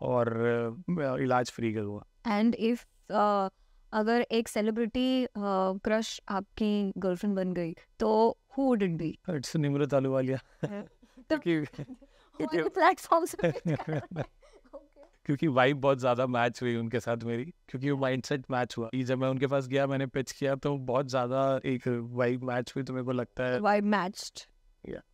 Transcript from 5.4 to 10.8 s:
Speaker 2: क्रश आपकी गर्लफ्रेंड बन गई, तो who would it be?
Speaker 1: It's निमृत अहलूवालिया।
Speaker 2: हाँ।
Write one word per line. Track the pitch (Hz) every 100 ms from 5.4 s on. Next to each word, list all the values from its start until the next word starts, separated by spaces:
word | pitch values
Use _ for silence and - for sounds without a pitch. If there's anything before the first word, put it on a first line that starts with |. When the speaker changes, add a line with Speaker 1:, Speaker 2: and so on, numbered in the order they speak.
| 202 190 190 196
Speaker 2:
क्रश | 220 220 220 - -
आपकी | 196 190 - 214 208 196 190
गर्लफ्रेंड | 185 180 208 190
बन | 185
गई, | 175 165 180 - -
तो | 220 220 226 - _ -
who | 269
would | 233 190
it | 165
be? | 160 - - 156
Speaker 1:
It's | - 165
निमृत | 143 139 143
अहलूवालिया। | 139 135 131 131 131 - - 165
Speaker 2:
हाँ। | 202